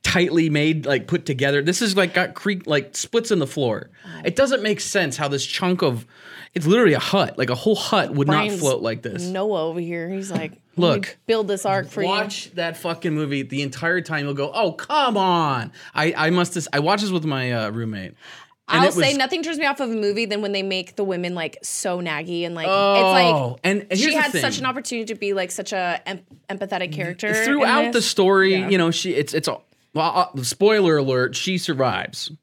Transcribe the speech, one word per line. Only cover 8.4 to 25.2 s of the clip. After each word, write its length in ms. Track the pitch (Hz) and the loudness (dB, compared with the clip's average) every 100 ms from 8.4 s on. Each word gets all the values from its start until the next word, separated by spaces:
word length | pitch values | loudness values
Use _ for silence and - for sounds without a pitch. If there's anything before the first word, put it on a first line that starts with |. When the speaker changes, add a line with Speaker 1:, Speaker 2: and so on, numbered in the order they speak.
| 208 | 2
Speaker 1:
not 60 | 196 | 0
float 220 | 147 131 | 0 2
like 220 | 113 113 | -2 -4
this. 180 | 117 135 | -6 -8
Speaker 2:
Noah 440 | 180 185 214 185 160 | -6 -4 -2 -2 -2
over 120 | 170 | -4
here, 300 | 170 170 170 | -6 -6 -6
he's 220 | 190 190 | -8 -6
like, 220 | 165 160 - _ | -6 -6 -12 _
"Let 200 | - 170 123 | 2 2 2
me 40 | |
Speaker 1:
Look, 160 | 95 - - | -2 -12 -2
Speaker 2:
build 200 | 220 202 | 0 0
this 180 | 196 202 | -2 0
ark 200 | 196 - | 0 -2
for 140 | - | -4
you." 60 | 185 | 0
Speaker 1:
watch 420 | 202 208 196 - | 0 -2 -8 -10
that 220 | 175 170 165 | -6 -6 -4
fucking 360 | 170 165 175 | -6 -4 -2
movie. 300 | 151 147 139 | -2 -2 -4
The 180 | 127 135 | -4 -4
entire 400 | 143 - 165 180 | -6 -4 -2 -2
time 240 | 165 156 | -2 -4
you'll 80 | 143 | -4
go, 160 | 139 143 | -4 -4
"Oh, 200 | 220 196 | 0 -2
come 460 | 165 - 302 262 208 | -2 -2 0 2 2
on." 540 | 190 175 151 127 110 - - | 2 2 2 0 -4 -12 -8
I, 220 | - 160 - | -2 0 2
I 120 | 160 | 2
must 240 | 180 175 | 2 0
have, 120 | 180 151 | -4 -2
I 60 | 143 | 0
watched 240 | 151 202 | 2 0
this 80 | 208 | 0
with 140 | 180 | -2
my, 260 | 156 135 127 | -2 -2 0
uh, 180 | 120 107 | 0 -2
roommate. 440 | 110 113 104 92 - - - - _ - | -4 -6 -6 -10 -16 -20 -20 -20 _ 0
And 120 | 233 | 4
Speaker 2:
I'll 80 | 277 | 4
Speaker 1:
it 60 | 349 | 4
was 80 | |
Speaker 2:
say 80 | 277 | 2
nothing 300 | 277 262 349 | 2 0 -2
turns 140 | 320 302 | -4 -2
me 60 | |
off 140 | 294 269 | -2 -2
of 100 | 247 | -4
a 60 | |
movie 300 | 226 202 208 | -2 0 -2
than 160 | 220 208 | -2 -2
when 100 | 202 | -2
they 100 | 196 | -2
make 360 | 196 185 180 - | -2 -4 -6 -6
the 80 | |
women, 280 | 196 180 175 | -4 -2 -4
like, 220 | 180 156 - | -4 -6 -8
so 380 | - - 196 180 | -10 -6 -4 -4
naggy 440 | 175 151 165 170 | -4 -6 -6 -6
and, 80 | 175 | -4
like, 140 | 170 165 | -4 0
Speaker 1:
Oh, 260 | 196 202 | 2 4
Speaker 2:
it's 80 | 196 190 185 175 156 123 | 4 6 6 6 4 0
like 60 | 123 | -2
Speaker 1:
and, 160 | 180 202 | 0 -2
and 40 | 202 | -2
here's 100 | 190 | 0
Speaker 2:
she 100 | 302 | 2
Speaker 1:
the 80 | 311 | 2
Speaker 2:
had 100 | 294 | 0
Speaker 1:
thing. 80 | 190 | 0
Speaker 2:
such 180 | 277 262 | -2 -2
an 60 | |
opportunity 400 | 262 254 - 240 220 | -4 -6 -6 -8 -6
to 40 | |
be, 140 | 220 | -6